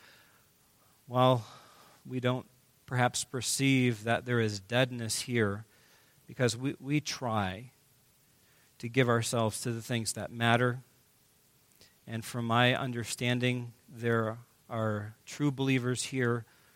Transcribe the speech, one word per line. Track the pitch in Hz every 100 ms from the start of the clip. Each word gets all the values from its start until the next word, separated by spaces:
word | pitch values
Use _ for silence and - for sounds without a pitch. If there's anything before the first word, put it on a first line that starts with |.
| - - _ _ _ _ _ _ _ _ -
While | 123 127 127 107 - - - - - -
we | 127
don't | 123 127 - _ _ _ -
perhaps | 127 123 -
perceive | - 131 117 - 135 135 123 110
that | 107 113 123
there | 120
is | 110 104
deadness | 95 120 131 123 113 -
here, | - 120 107 101 113 _ _ _ _ _ -
because | 123 127 110
we, | 131 -
we | 131 147
try | 143 - 127 110 98 95 123 - _ _ _ _ _ _ _ _ _ -
to | 120
give | 117 123
ourselves | 117 113 123 110 -
to | 123
the | 117
things | 110 120 110
that | - 104
matter. | 117 117 120 123 123 - _ _ _ _ _ _ _ _ _ - _ -
And | 113
from | 110 123 117
my | 113 123 127
understanding, | 135 120 110 - 123 123 123 123 120 117 -
there | 117 117 117 110 117 123 _ -
are | 117 110 104 104 - -
true | - 147
believers | 131 135 131 123 120
here | - 131 123 120 113 _ _